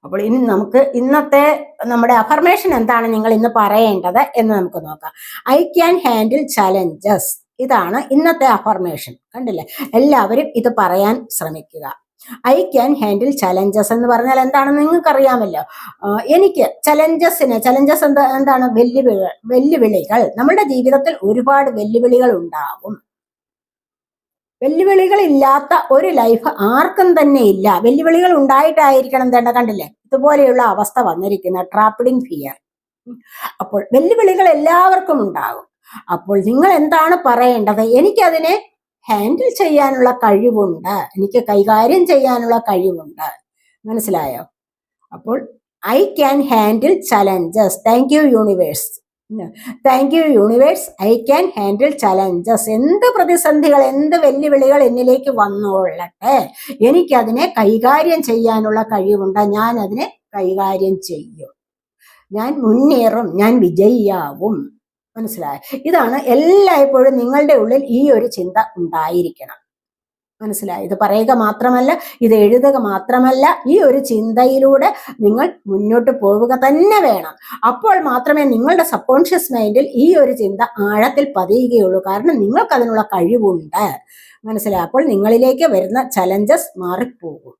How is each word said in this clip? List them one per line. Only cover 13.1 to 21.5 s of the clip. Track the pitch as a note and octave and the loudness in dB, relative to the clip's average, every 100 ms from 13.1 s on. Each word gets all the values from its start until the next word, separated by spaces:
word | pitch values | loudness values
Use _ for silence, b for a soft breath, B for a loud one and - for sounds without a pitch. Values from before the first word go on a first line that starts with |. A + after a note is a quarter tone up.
| G3+ B3+ | 0 -2
challenges" | C#4 F#3 F#3 G3+ G#3 G#3 | -2 -2 0 0 0 -2
എന്ന് | A#3 A#3+ | -2 0
പറഞ്ഞാൽ | A#3 B3 C4 | 0 2 0
എന്താണെന്ന് | C4 C#4 C#4 C#4+ | 2 0 0 0
നിങ്ങൾക്കറിയാമല്ലോ. | D4+ E4+ E4 C#4 C4+ B3 G3 D#3 D#3 B B B G3+ | 2 0 2 2 2 2 -2 -6 -10 B B B -6
ആ, | G#3 A#3 | -6 0
എനിക്ക് | E4 G4 - | 2 4 2
challenges-ിന്, | - - - D4+ D#4 D#4+ E4 E4+ C4+ A3+ | -2 -2 0 2 2 2 0 0 -2 0
challenges | B3 C4+ C#4 D#4 D4 | 0 2 2 2 2
എന്താ, | C#4 C4 C4 | 2 2 0
എന്താണ്? | C#4 C4 B3+ A3 | 0 2 2 2
വെല്ലുവിളികൾ, | B3 B3 B3+ G3 F#3 - A3 | 2 2 0 0 -4 -8 -2
വെല്ലുവിളികൾ. | B3+ C#4 D#4+ A3 G3 - A3+ G#3+ G#3+ | 0 2 2 0 0 0 0 0 0
നമ്മുടെ | C#4 F#4+ | 0 2
ജീവിതത്തിൽ | D#4 B3+ B3+ C4+ C#4 D4+ | 0 0 2 2 0 -4
ഒരുപാട് | G3 A#3 B3+ | -2 -2 0